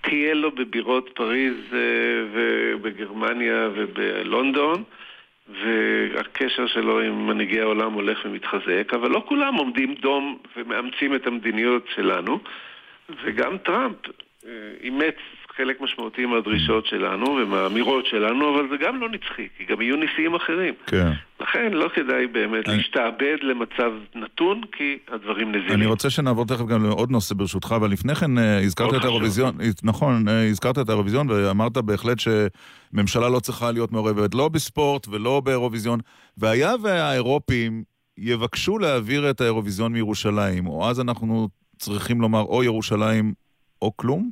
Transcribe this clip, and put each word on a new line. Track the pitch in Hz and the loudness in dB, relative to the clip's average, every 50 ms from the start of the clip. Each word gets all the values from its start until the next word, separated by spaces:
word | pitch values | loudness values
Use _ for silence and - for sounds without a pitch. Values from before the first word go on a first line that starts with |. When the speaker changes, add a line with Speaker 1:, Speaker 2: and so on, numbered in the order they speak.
Speaker 1:
טייל | - - 147 147 147 151 156 151 | -2 -2 -2 0 0 0 0 0
לו | 151 156 143 | 0 -2 -2
בבירות | 127 127 113 107 117 110 113 127 127 127 127 - | -4 -6 -4 -4 -4 -2 0 0 0 -2 -4 -6
פריז, | - 120 110 117 131 135 131 123 113 107 - - | -6 -4 -2 0 0 0 0 -2 -4 -10 -6 -4
אה, | 123 120 120 120 117 117 117 120 117 113 107 104 | -2 0 0 0 0 0 0 0 -2 -2 -4 -2
ובגרמניה | 113 117 117 113 113 113 113 113 107 104 110 101 95 107 98 104 110 110 110 120 120 120 117 113 113 113 110 101 | 0 0 2 2 0 0 -2 -2 -2 -4 -8 -8 -8 -10 -10 -6 -4 -2 -2 -2 0 0 0 0 0 0 -2 -2
ובלונדון, | 104 107 98 95 - 104 98 98 101 98 98 110 117 131 139 135 147 143 151 165 185 220 - - - - - - - - _ _ _ _ - | -2 -4 -4 -4 -4 -2 -2 -2 -2 -4 -2 0 0 0 2 2 2 2 2 0 0 -4 -10 -16 -20 -20 -20 -20 -20 -20 _ _ _ _ -18
והקשר | 104 95 104 113 113 110 110 110 110 110 107 104 101 - - - - - 135 123 - - 123 | -12 -6 -2 0 0 2 2 2 2 2 0 0 -2 -4 -6 -6 -4 -4 -2 -2 0 -2 -2
שלו | 120 - 117 113 110 110 113 | -2 0 0 0 2 2 2
עם | 113 110 107 107 107 | 2 0 -2 -2 0
מנהיגי | 107 107 107 107 95 101 110 | 0 0 0 0 0 0 0
העולם | 110 110 107 107 110 110 107 | 2 2 2 0 0 -2 -2
הולך | 104 101 104 107 - - | -2 -2 -2 -2 -2 -4
ומתחזק, | 107 101 98 - - - 101 - - 87 92 107 - - | -8 -8 -8 -6 -4 -4 -4 -2 0 0 0 0 0 -2
אבל | 120 117 - | -2 0 2
לא | - 214 - - | 0 0 0 0
כולם | 294 285 294 277 262 | 0 0 2 0 0
עומדים | 202 147 127 - 240 269 262 - | 0 -2 0 0 0 -2 -2 -2
דום | 139 - 139 143 139 139 143 135 127 - - - | -2 0 2 2 2 0 -4 -8 -10 -16 -16 -12
ומאמצים | 120 120 117 117 107 123 127 123 - 143 139 139 | -12 -8 -4 -4 -4 -4 -4 -4 -4 -2 0 0
את | 131 127 | 0 -2
המדיניות | 131 120 120 107 113 107 110 117 120 123 120 117 - - | -2 -4 -2 -2 -2 -2 0 2 2 2 0 0 -4 -6
שלנו, | - 101 95 95 90 85 92 117 214 - - - - - - - - - - - - _ - - - - | 0 0 0 0 0 0 -2 -4 -4 -4 -10 -16 -16 -18 -18 -20 -20 -20 -20 -20 -20 _ -18 -16 -8 -8
וגם | 113 107 110 117 123 180 190 | -6 -2 -2 -2 -2 -2 -4
טראמפ, | - - 175 220 262 254 190 - - - - _ - _ _ _ - | -4 -2 0 0 0 -2 -4 -8 -14 -16 -16 _ -20 _ _ _ -20
אה, | 110 120 113 107 107 104 - | -18 -16 -16 -14 -16 -16 -10
אימץ | - 123 131 139 151 160 151 - - - - - - - - | -8 -6 -2 0 0 0 -2 -4 -14 -20 -20 -20 -20 -18 -6
חלק | - 131 127 135 131 | -4 -2 -2 -2 -4
משמעותי | 139 127 - - 117 113 107 - 123 | -4 -6 -6 -6 -8 -8 -4 -4 -2
מהדרישות | 120 120 117 107 104 107 80 80 78 113 110 107 | 0 0 0 0 0 0 0 2 2 2 2 0
שלנו | - - 98 95 92 95 95 113 | 0 -2 -2 0 -2 0 0 0
ומהאמירות | 135 143 135 120 101 101 95 95 95 101 113 120 117 135 131 123 | 0 2 2 0 0 0 0 0 0 0 0 2 2 2 0 0
שלנו, | - 120 107 107 110 117 131 147 147 143 | 0 0 0 0 2 2 2 2 2 2
אבל | 143 147 135 | 2 0 0
זה | 139 | -2
גם | 139 147 220 254 269 | -2 -2 -2 -2 -4
לא | 240 226 | -6 -6
נצחי, | 226 202 - - - - 110 - - - | -8 -8 -10 -10 -10 -10 -12 -12 -12 -16
כי | 196 | -6
גם | - - 101 117 | -4 -4 -2 0
יהיו | 120 135 | 0 0
ניסים | 147 160 151 - - 156 165 170 | 0 0 -2 -2 -2 -2 0 0
אחרים. | 170 - - 165 175 185 165 117 - - | -2 -2 -2 -2 -2 -2 -2 -4 -6 -6
Speaker 2:
כן. | - - 95 90 82 76 71 - _ _ _ | 0 2 2 4 2 2 0 -4 _ _ _
Speaker 1:
לכן | 67 - - - 240 220 208 | -6 -4 -2 0 0 0 0
לא | 156 160 - | 0 0 0
כדאי | - 175 147 127 131 127 127 | 0 -2 0 0 2 0 0
באמת | 123 117 120 107 107 113 110 110 107 | 0 0 -2 -2 0 0 -2 0 0
Speaker 2:
אני | 107 | 0
Speaker 1:
להשתעבד | 107 - - - 139 120 113 113 - 135 143 156 147 139 | 0 0 0 0 0 0 0 0 0 0 0 0 0 0
למצב | 135 131 120 117 110 - - 123 120 110 110 104 - - | -2 -2 -2 -2 -6 -2 0 0 0 0 -4 -10 -14 -12
נתון, | 117 107 101 _ - 165 180 202 220 233 214 - | -12 -12 -10 _ 2 2 2 2 0 -4 -12 -8
כי | - 151 143 139 131 - - | -4 -4 -4 -4 -4 -8 -10
הדברים | 127 110 104 104 107 98 113 107 | -10 -10 -6 -6 -4 -2 -2 -2
נזילים. | 107 104 92 87 110 | -2 -2 0 0 2
Speaker 2:
אני | 104 107 | 2 4
רוצה | 107 110 107 - 139 | 4 2 2 0 0
שנעבור | 127 - 151 131 123 113 120 | 0 2 2 2 2 2 0
תכף | 110 127 113 120 | 0 0 -2 0
גם | 110 117 110 107 | 2 2 2 4
לעוד | 104 107 - 113 127 | 2 2 2 2 2
נושא | 131 117 98 - 107 | 2 0 2 0 -2
ברשותך, | 98 101 90 - 95 - - 113 | -2 -2 -2 -2 -4 -2 0 0
אבל | 117 107 107 | 2 2 2
לפני | 98 95 - 127 147 | 2 0 0 -2 0
כן, | - 175 156 127 123 | 0 2 2 4 4
אה, | 117 110 107 101 | 4 4 4 4
הזכרת | 95 98 87 - 117 | 4 2 2 2 2
Speaker 1:
מאוד | 113 113 | 2 2
Speaker 2:
את | - | 2
Speaker 1:
חשוב. | - 127 | 2 2
Speaker 2:
האירוויזיון, | 117 113 107 113 98 104 131 131 - - | 2 2 2 2 2 2 2 2 0 0
הת-, | - 117 101 - - | 0 -2 -2 0 0
נכון, | 113 110 - 156 143 127 117 110 104 | 0 2 2 2 2 4 4 4 4
אה, | 110 113 113 110 | 4 4 4 4
הזכרת | 107 98 - 127 113 110 | 2 2 2 0 2 2
את | 107 107 | 2 2
האירוויזיון, | 110 104 101 98 104 131 147 139 | 2 2 2 2 2 2 2 2
ואמרת | 110 101 101 101 95 101 110 120 117 131 | 2 4 4 4 4 4 2 2 2 0
בהחלט | 117 107 104 95 - 117 123 107 | 0 2 0 0 2 0 0 0
שממשלה | - 117 113 107 104 98 - - - - - - - _ - 104 104 98 - 123 117 123 | 2 2 2 4 2 2 -2 -6 -20 -20 -20 -20 -20 _ -2 0 0 2 2 2 2 4
לא | 123 127 | 2 2
צריכה | 104 - 123 - 117 120 | 0 -2 -6 -2 -2 -2
להיות | 117 117 117 110 117 | 0 0 0 0 0
מעורבת, | 110 107 110 107 101 104 101 104 | 0 2 2 2 2 2 2 4
לא | 120 139 160 | 2 2 2
בספורט | 156 156 127 - - 147 147 139 139 135 - - | 2 0 -2 -2 -2 0 2 2 2 0 -2 -6
ולא | 101 104 104 120 135 139 | -6 -2 0 2 2 2
באירוויזיון, | 131 135 135 127 123 123 113 117 104 117 120 117 113 _ - - - _ _ | 2 2 0 2 0 0 -2 -2 -2 0 0 0 -2 _ -16 -20 -20 _ _
והיה | - 110 110 110 120 139 180 240 247 214 | -2 2 2 4 4 4 2 2 0 0
והאירופים | 214 190 175 156 147 135 127 123 120 135 147 - - 135 120 117 113 110 113 107 _ _ _ _ _ _ - | 0 0 2 2 2 0 0 2 2 0 0 2 0 0 0 0 -2 -4 -6 -8 _ _ _ _ _ _ -10
יבקשו | 98 113 120 117 113 120 - - - - 202 220 | -2 -2 0 0 0 -2 -2 -2 -2 0 0 2
להעביר | 202 160 139 123 110 104 135 143 143 143 | 2 2 2 0 0 0 0 2 2 0
את | 135 - | 0 2
האירוויזיון | 127 117 113 110 107 101 98 92 113 113 117 | 2 2 2 0 0 -2 -2 -2 -2 0 0
מירושלים, | 117 110 104 107 98 - 110 104 104 101 98 92 90 90 | 0 0 0 -2 0 0 0 2 2 2 0 0 0 -2
או | 90 73 80 87 113 | -2 -4 -2 -2 -2
אז | 120 123 | 0 0
אנחנו | 127 123 120 113 117 110 113 113 110 104 - _ _ _ _ _ | 0 -2 -2 -2 -2 0 0 0 0 -2 -4 _ _ _ _ _
צריכים | - - 101 104 - - 123 120 | -8 -6 -4 -4 -2 0 0 2
לומר | 117 110 110 110 104 | 2 4 4 2 2
או | - 90 123 127 | 2 2 2 2
ירושלים | 120 110 113 110 - 113 104 107 110 110 110 107 107 98 _ _ _ _ _ _ _ _ _ - | 2 2 0 0 0 0 2 2 2 2 2 2 0 -2 _ _ _ _ _ _ _ _ _ -4
או | 107 - | -4 -4
כלום? | - - 120 135 170 214 247 | -2 -2 0 0 0 0 -4